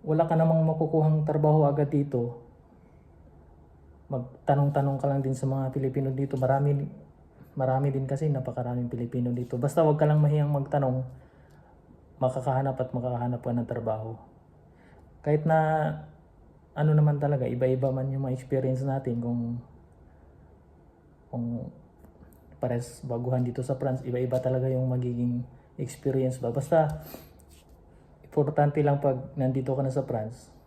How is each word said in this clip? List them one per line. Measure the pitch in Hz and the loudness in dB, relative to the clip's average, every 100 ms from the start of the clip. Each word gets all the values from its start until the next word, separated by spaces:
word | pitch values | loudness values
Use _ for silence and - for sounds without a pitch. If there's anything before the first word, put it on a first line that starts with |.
| 160 | 0
wala | 156 160 | 2 2
ka | 165 | 4
namang | 165 160 160 | 4 4 2
makukuhang | 156 156 160 156 156 151 | 2 0 2 4 2 2
trabaho | 151 151 151 147 | 2 4 6 4
agad | 143 143 | 2 0
dito, | 147 143 123 120 - - - - - - - - - - - - - - - - - - | 0 0 -2 -4 -8 -18 -20 -20 -20 -20 -20 -20 -20 -20 -20 -20 -20 -20 -20 -20 -20 -8
magtanong-tanong | 131 123 - - 139 143 143 139 135 | -8 -8 -10 0 2 4 2 0 0
ka | 139 | 0
lang | 139 135 | 0 0
din | |
sa | 131 135 | -2 -2
mga | 135 135 | -2 -2
Pilipino | 135 131 131 135 | -2 -2 -2 -2
dito. | 131 139 131 | -2 -4 0
Marami, | 127 135 143 143 143 - - - - - - - | 2 2 2 0 -2 -10 -20 -20 -20 -20 -14 -4
marami | 131 131 143 | 0 2 0
din | 135 135 | 0 -2
kasi, | 139 156 | -2 0
napakaraming | 135 127 - 120 123 120 | -2 -4 -6 -4 -4 -4
Pilipino | 117 117 127 123 | -4 -4 -2 -2
dito. | 120 123 123 | -2 -4 -2
Basta | 139 170 | 0 4
wag | 156 147 | 4 4
ka | 151 | 4
lang | 151 | 6
mahiyang | 151 151 147 | 4 4 2
magtanong, | 143 135 147 131 127 127 - - - - - - - - - - - | 0 0 0 0 -2 -6 -12 -20 -20 -20 -20 -20 -20 -20 -20 -20 -2
makakahanap | 127 131 135 131 139 131 | 0 0 0 0 0 -2
at | 127 | -4
makakahanap | 127 123 120 120 120 | -2 -4 -2 -2 -4
ka | 123 120 | -2 -2
ng | 117 | -2
trabaho. | 117 110 110 113 113 - - - - - - - - - - - | -4 -2 -4 -6 -12 -16 -20 -20 -20 -20 -20 -20 -20 -20 -8 0
Kahit | 151 156 | 2 4
na, | 160 156 156 151 156 - - - - - - - - | 4 4 2 0 -4 -12 -20 -20 -20 -20 -20 -16 0
ano | 156 | 4
naman | 151 151 143 | 6 4 2
talaga, | 143 143 120 | 0 0 -2
iba-iba | 120 131 131 135 | 0 2 2 0
man | 131 135 | -2 -4
yung | 135 135 | -4 -4
mga | 123 | -6
experience | - 135 131 127 135 | -2 -2 0 -2 -2
natin. | 135 131 117 | -2 -2 -4
Kung, | 120 120 117 120 - - - - - - - - - - - - - _ _ - - | -2 -2 -4 -6 -10 -20 -20 -20 -20 -20 -20 -20 -20 -20 -20 -20 -20 _ _ -20 -10
kung | 120 117 120 - - - - - - - - - - | -6 -4 -4 -8 -14 -20 -20 -20 -20 -20 -20 -20 -6
pares | 123 120 123 - | -2 -2 -6 -12
baguhan | 135 117 123 127 | -6 -4 0 0
dito | 123 123 127 | 0 -4 -4
sa | 131 | -2
France, | 139 127 127 | -2 -2 -4
iba-iba | 123 127 127 | -2 0 0
talaga | 127 127 131 | 0 0 0
yung | 127 127 | 0 0
magiging | 127 123 120 120 120 123 - - - | 0 -2 -2 0 -2 -6 -16 -20 -8
experience | 123 - 139 131 127 127 | -8 -4 -2 0 0 -2
ba. | 117 | -4
Basta, | 123 - 165 151 - - - - - - - - - - - - - | -4 2 4 4 -2 -12 -18 -20 -20 -20 -20 -20 -20 -20 -20 -20 -20
importante | - - 143 151 147 147 143 | -6 0 0 2 2 2 2
lang | 143 | 2
pag | 143 131 - - | 0 -2 -6 -4
nandito | 131 131 131 | -2 0 -2
ka | 135 | -2
na | 135 | -2
sa | 135 127 | -2 -4
France | 117 110 117 - - | -6 -6 -12 -20 -20